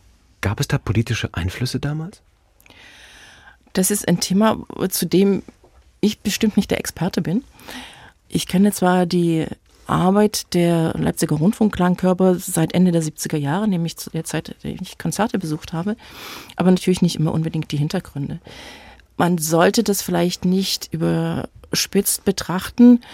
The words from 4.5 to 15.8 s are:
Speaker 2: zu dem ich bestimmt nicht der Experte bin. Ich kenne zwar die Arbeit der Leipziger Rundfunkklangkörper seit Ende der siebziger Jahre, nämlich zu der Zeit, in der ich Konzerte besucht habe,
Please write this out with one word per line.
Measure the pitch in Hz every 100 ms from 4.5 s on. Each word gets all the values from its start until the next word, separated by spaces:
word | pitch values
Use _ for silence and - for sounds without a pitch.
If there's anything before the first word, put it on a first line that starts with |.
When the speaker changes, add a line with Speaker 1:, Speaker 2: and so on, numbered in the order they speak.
| - - - 185
Speaker 2:
zu | - 165
dem | 175 196 196 - - _ _ _ _
ich | 208 -
bestimmt | 214 - 220 202
nicht | -
der | -
Experte | - - 175 -
bin. | 160 208 - - - 254 - - - _ _
Ich | 165 -
kenne | 185 202
zwar | - 180 180 175
die | 180 170 160 160 - _ _ -
Arbeit | 156 180 202 214 - -
der | 175 170 170 160 160
Leipziger | 156 - 160 151
Rundfunkklangkörper | 170 - 214 - 180 180 185 180 185 180
seit | - 170 160
Ende | 175 185
der | 170
siebziger | 156 - - 156
Jahre, | 139 180 214
nämlich | 180 165 -
zu | -
der | 160 -
Zeit, | 156 -
in | -
der | - -
ich | 185 -
Konzerte | 170 - 214 190
besucht | 165 151 -
habe, | 165